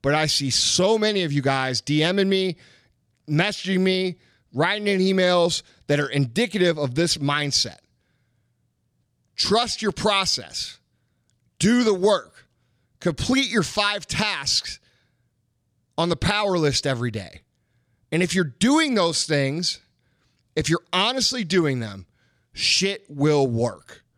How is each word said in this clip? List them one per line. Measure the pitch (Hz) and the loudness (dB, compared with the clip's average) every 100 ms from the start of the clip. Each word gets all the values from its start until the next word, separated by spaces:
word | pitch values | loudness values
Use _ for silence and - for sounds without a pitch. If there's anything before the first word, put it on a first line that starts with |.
but | 139 | 0
I | 151 156 | 0 0
see | - 139 | -2 0
so | - - - 185 220 | 0 0 2 2 2
many | 214 208 | 2 0
of | 170 | 0
you | 143 | 0
guys | 139 135 131 123 | 0 0 0 -4
D | - 151 156 | 0 2 2
Ming | 196 196 | 2 2
me, | 190 190 160 - _ _ _ _ _ - | 2 0 -4 -14 _ _ _ _ _ -2
messaging | 151 196 202 185 185 | 0 0 -2 -2 0
me, | 185 185 185 175 _ _ _ | 2 0 -2 -6 _ _ _
writing | 120 170 208 208 | -2 -2 0 0
in | 196 | 2
emails | 190 190 180 180 175 165 - _ - | 2 4 4 4 2 0 -8 _ -2
that | 147 | 0
are | 147 | 0
indicative | 139 131 123 226 170 180 156 | 0 0 0 -2 2 0 2
of | 139 | -2
this | 123 170 - | 0 0 0
mindset. | 139 147 147 - 117 - _ _ _ _ _ _ _ _ _ _ _ _ _ _ _ | -2 -2 -2 -2 -4 -8 _ _ _ _ _ _ _ _ _ _ _ _ _ _ _
Trust | - - 208 240 - | -6 0 0 0 -4
your | 214 | -4
process. | - 214 196 185 - 87 - - - _ _ _ _ _ _ _ _ | -2 0 0 0 -4 -6 -10 -12 -14 _ _ _ _ _ _ _ _
Do | 185 247 | 2 4
the | 226 | 2
work. | 190 196 190 101 - _ _ _ _ _ _ | 2 2 2 -2 -20 _ _ _ _ _ _
Complete | 175 156 - 262 269 | -4 -4 0 0 2
your | 214 | 0
five | 160 - 202 208 - | -2 -2 -2 -2 -6
tasks | - 214 175 143 - - - _ _ _ _ _ _ _ _ _ _ _ - | -4 -2 -2 -2 -4 -4 -16 _ _ _ _ _ _ _ _ _ _ _ -4
on | 170 | -2
the | 170 | 0
power | 175 208 208 180 | 0 0 0 2
list | 151 131 143 | 0 0 -2
every | 127 120 | -2 -4
day. | 107 92 - _ _ _ _ _ _ _ | -6 -12 -18 _ _ _ _ _ _ _
And | 156 | -2
if | 180 185 | 0 0
you're | |
doing | 165 117 233 302 311 | -2 0 2 4 4
those | 233 170 156 | 2 0 -2
things, | - 147 135 151 180 - _ _ _ _ _ _ _ | -2 0 0 -2 -4 -6 _ _ _ _ _ _ _
if | - 156 | -6 0
you're | 165 _ | -2 _
honestly | 180 208 262 226 262 | -2 0 0 -2 -2
doing | 180 180 156 131 | 0 2 2 -2
them, | 110 98 90 _ _ _ _ | -6 -12 -18 _ _ _ _
shit | - - - 190 196 _ | -6 -2 0 0 -4 _
will | 143 147 151 135 | 0 2 4 2
work. | 113 117 95 - - _ | 0 -2 -6 -20 -20 _